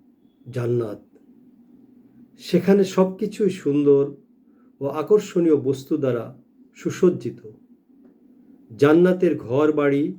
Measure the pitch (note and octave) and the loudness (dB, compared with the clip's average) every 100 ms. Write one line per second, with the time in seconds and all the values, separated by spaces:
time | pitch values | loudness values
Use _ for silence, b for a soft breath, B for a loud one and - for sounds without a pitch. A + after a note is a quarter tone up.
0 | _ _ _ _ B2 B2 A#2+ A#2+ A2 G2+ | _ _ _ _ -12 -6 -2 -2 -2 -8
1 | - _ _ _ _ _ _ - _ _ | -16 _ _ _ _ _ _ -20 _ _
2 | _ _ - - - F3+ G3 G3+ F#3 - | _ _ -20 -20 -2 0 2 2 2 0
3 | F#3 - G#3+ - G3+ - C#3+ C#3+ C#3+ C#3 | -2 -2 -8 -2 -2 -2 -2 0 4 4
4 | C#3 - _ _ b b b _ C3+ D#3 | 2 -6 _ _ b b b _ -8 -6
5 | D3+ G#3+ - F#3 E3+ D3 B2 C3 - D3+ | 2 2 2 -2 2 2 0 -4 -4 -4
6 | C3+ A#2 A2 - _ _ _ - D#3+ - | -2 -4 -6 -16 _ _ _ -10 -10 0
7 | F3+ B2+ A#2+ - G#2+ - _ _ _ _ | 0 0 -6 -12 -18 -20 _ _ _ _
8 | - _ _ _ _ - _ G#2+ C#3+ D#3+ | -20 _ _ _ _ -20 _ 2 4 6
9 | F3+ F3+ F3+ C#3+ - C3 D3+ D3+ C#3+ C#3 | 4 2 0 -2 -4 0 0 2 0 0
10 | E3 | -2